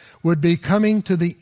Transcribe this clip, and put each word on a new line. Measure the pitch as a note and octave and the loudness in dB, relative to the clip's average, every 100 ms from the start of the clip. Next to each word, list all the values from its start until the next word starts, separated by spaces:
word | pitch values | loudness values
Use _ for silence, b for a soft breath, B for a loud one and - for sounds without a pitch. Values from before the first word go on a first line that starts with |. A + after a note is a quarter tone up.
| b b | b b
would | E3 D#3+ | -2 0
be | E3+ E3+ | 2 0
coming | - G#3 G#3+ G#3+ | 0 0 2 -2
to | F#3+ F3 | -2 -2
the | E3+ - | -2 -4